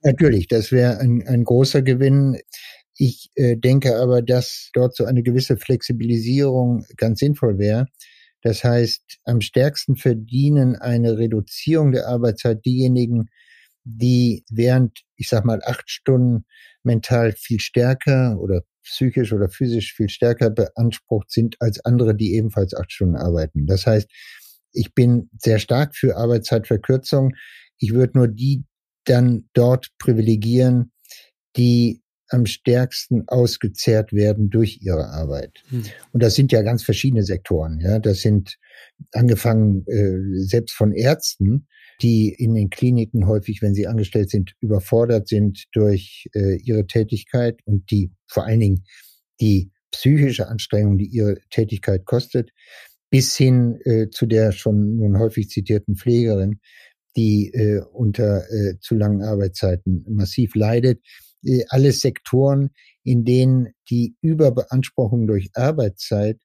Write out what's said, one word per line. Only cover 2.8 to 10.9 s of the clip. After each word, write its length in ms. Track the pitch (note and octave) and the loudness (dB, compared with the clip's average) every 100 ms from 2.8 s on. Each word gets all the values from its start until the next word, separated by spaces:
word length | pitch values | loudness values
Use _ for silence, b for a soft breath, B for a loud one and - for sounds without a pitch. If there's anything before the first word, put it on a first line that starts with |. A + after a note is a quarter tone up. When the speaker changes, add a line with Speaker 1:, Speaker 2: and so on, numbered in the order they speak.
| _ - | _ -2
Speaker 1:
Ich, 340 | C3 - - | -2 -2 -12
äh, 220 | - B2 A#2 | -2 0 2
denke 400 | B2 C3+ C3 A2+ | 2 2 2 0
aber, 260 | B2+ B2 | 2 0
dass 480 | A#2 B2+ B2 - - | 2 -2 -2 -12 -6
dort 220 | A#2+ B2 | 0 0
so 120 | - A2+ | 0 0
eine 180 | B2 | 0
gewisse 320 | A#2+ B2 B2+ A#2+ | 2 0 0 -4
Flexibilisierung 1300 | - B2+ - A#2 A#2 A#2 A2+ C3+ C#3 B2+ B2 A#2+ - - | 0 -4 -2 -4 -2 -2 0 0 0 0 0 -2 -6 -4
ganz 220 | A2+ G#2+ | -2 0
sinnvoll 400 | C#3+ C#3+ A#2+ G2 | -2 0 0 0
wäre. 280 | G#2 A2 C3 B B B B B | 0 0 -2 B B B B B
Das 200 | A#2 G#2+ | -4 -2
heißt, 400 | B2 A#2+ A#2 - _ - | 0 2 0 -4 _ -14
am 160 | - A#2+ | -2 -2
stärksten 560 | G#2 - C#3 D3 - C3 | 0 0 0 -2 -4 -2
verdienen 800 | C3+ A2+ A2 B2 C#3+ D3 B2+ B2 | 0 -2 -4 0 2 2 2 0
eine 420 | B2 | -2